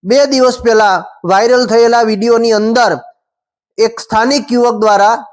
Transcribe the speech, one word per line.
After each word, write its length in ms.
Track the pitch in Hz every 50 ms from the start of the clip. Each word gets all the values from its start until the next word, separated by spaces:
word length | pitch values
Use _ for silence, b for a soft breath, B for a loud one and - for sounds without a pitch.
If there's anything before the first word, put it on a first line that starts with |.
| _
બે 140 | 180 233 277 285
દિવસ 320 | 269 277 262 254 254 247
પહેલા 480 | - - 233 226 220 220 208 190 175 - - - -
વાયરલ 440 | - 170 190 190 220 233 247 247 254
થયેલા 380 | 208 220 233 233 233 233 233 233
વીડિયોની 480 | 220 220 196 208 233 233 226 233 233 220
અંદર 400 | 214 214 220 226 247 240 208 170 127 - - - _ _ _ _ _ _ _ _ _ _ _ _ -
એક 160 | 220 226 226
સ્થાનિક 500 | - - - - 220 226 247 285 285 214 -
યુવક 280 | 240 240 240 240 233
દ્વારા 460 | 214 214 220 208 196 196 208 233 226 - -